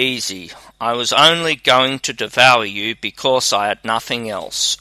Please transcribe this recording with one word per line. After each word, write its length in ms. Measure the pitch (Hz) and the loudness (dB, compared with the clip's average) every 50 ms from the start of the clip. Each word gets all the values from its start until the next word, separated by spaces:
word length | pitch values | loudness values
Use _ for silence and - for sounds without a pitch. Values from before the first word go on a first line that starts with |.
| 127 131 | 0 -2
easy. 400 | 127 123 - - 95 92 87 82 - - - - _ _ | -2 -4 -6 -8 -8 -10 -12 -16 -18 -20 -20 -20 _ _
I 100 | 113 117 117 | -4 -2 -2
was 200 | 120 120 110 - | -2 -2 0 4
only 420 | 131 147 160 170 170 165 160 151 | 4 4 4 4 2 0 -2 -4
going 440 | 127 - 135 127 127 131 131 135 131 | -2 2 4 4 4 4 2 -2 -4
to 220 | - - 123 - 113 | -6 -8 -6 -6 -6
devour 400 | 104 - 127 123 131 123 117 110 | -2 2 4 6 6 6 4 2
you 300 | 101 98 101 104 113 113 | -2 -6 -6 -6 -6 -6
because 580 | - - 104 - - - 135 131 127 - - 107 | -6 -8 -10 -10 -4 0 0 2 2 2 0 0
I 140 | 101 104 | 0 0
had 180 | 104 98 - - | -2 -4 -4 -4
nothing 440 | 110 113 113 - - 127 120 117 110 | -4 -4 -4 -4 -4 -6 -6 -6 -8
else." 480 | 101 90 - - - - - - - - | -8 -8 -10 -8 -6 -4 -4 -4 -4 -6